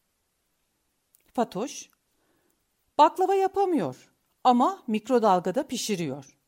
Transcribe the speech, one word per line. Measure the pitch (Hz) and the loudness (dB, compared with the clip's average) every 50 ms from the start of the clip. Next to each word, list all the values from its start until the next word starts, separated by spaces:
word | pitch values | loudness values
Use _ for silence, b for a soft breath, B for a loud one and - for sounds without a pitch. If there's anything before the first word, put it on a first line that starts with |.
| _ _ _ _ _ _ _ _ _ _ _ _ _ _ _ _ _ _ _ _ _ _ _ _ _ _ - | _ _ _ _ _ _ _ _ _ _ _ _ _ _ _ _ _ _ _ _ _ _ _ _ _ _ -4
Fatoş, | - 226 - - 180 226 285 - - - _ _ _ _ _ _ _ _ _ _ _ _ _ _ _ _ _ _ _ _ _ _ - | -4 -4 -4 -4 -8 -8 -8 -10 -14 -18 _ _ _ _ _ _ _ _ _ _ _ _ _ _ _ _ _ _ _ _ _ _ 4
"Baklava | 294 320 320 339 370 359 403 | 4 4 4 0 -2 0 0
yapamıyor | 392 381 370 381 392 403 370 349 262 180 131 127 - - _ _ _ _ _ _ _ - | 0 0 -2 0 -2 -2 0 0 -2 -2 -4 -6 -10 -18 _ _ _ _ _ _ _ 2
ama | 254 247 240 262 349 392 370 - | 2 4 4 2 2 0 -4 -8
mikrodalgada | - 214 214 - - 262 240 214 214 185 180 170 190 180 247 302 | -4 -4 -4 -2 0 0 2 4 4 2 2 2 -2 -4 -4 -4
pişiriyor." | - 269 214 - - 208 170 175 143 131 147 131 - _ _ _ | -4 -6 -8 -4 -4 -4 -4 -4 -6 -8 -10 -12 -20 _ _ _